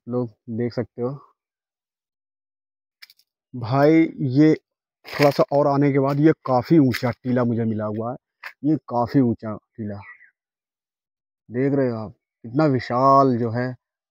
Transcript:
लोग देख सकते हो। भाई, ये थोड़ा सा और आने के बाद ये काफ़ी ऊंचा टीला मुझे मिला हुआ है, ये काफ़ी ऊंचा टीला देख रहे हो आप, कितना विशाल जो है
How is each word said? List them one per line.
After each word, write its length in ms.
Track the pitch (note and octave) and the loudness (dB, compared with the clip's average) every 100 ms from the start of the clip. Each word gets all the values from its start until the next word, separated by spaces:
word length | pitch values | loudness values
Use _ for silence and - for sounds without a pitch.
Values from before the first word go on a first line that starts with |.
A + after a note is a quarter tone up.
| - | -8
लोग 220 | B2 A#2+ _ - | -6 -6 _ -10
देख 220 | A2+ A#2+ | -6 -6
सकते 300 | B2+ A2 - | -6 -10 -8
हो। 80 | B2 C#3 _ _ _ _ _ _ _ _ _ _ _ _ _ _ _ _ _ _ - _ _ _ _ | -8 -10 _ _ _ _ _ _ _ _ _ _ _ _ _ _ _ _ _ _ -20 _ _ _ _
भाई, 480 | B2 A#2 C3+ D3 D#3+ E3 - C#3 | -12 -4 2 4 4 2 -2 -2
ये 220 | C3+ D#3 - _ _ _ _ - | 4 4 2 _ _ _ _ -10
थोड़ा 240 | - D3 | 0 2
सा 140 | D#3 - | 2 0
और 140 | C#3 D3 | 0 0
आने 240 | C#3 C#3+ | 2 0
के 60 | C#3 | 0
बाद 220 | C3+ C#3+ | 0 2
ये 120 | D#3+ - - | 2 2 0
काफ़ी 320 | B2 - E3 | -2 2 4
ऊंचा 320 | C3 A2 B2 | 4 0 -4
टीला 320 | - B2+ B2 | -6 -4 -2
मुझे 200 | A#2+ A#2 | -2 -2
मिला 200 | A2+ G#2+ G#2+ | -4 -4 -6
हुआ 240 | G#2+ A2+ | -6 -8
है, 60 | C3+ _ _ - - | -10 _ _ -20 -6
ये 120 | C#3+ D#3 - | -2 -2 -2
काफ़ी 320 | A#2+ A#2+ C#3+ | -4 0 2
ऊंचा 360 | A#2+ A2 A2 G#2+ | 2 0 -8 -12
टीला 440 | _ - G#2 G2+ - - _ _ _ _ _ _ _ _ _ _ _ _ - | _ -14 -12 -12 -16 -20 _ _ _ _ _ _ _ _ _ _ _ _ -10
देख 260 | A#2 C#3 | -4 -2
रहे 160 | C#3+ B2+ | 0 -2
हो 60 | A2+ | -4
आप, 160 | G#2 - _ _ | -10 -16 _ _
कितना 200 | A#2 C3 D#3 | -6 -2 0
विशाल 720 | B2+ - B2 C3+ C#3 C3+ A#2 | 0 -2 0 4 6 4 0
जो 120 | A#2 | -2
है 220 | A#2+ B2+ B2+ _ _ _ | -4 -6 -8 _ _ _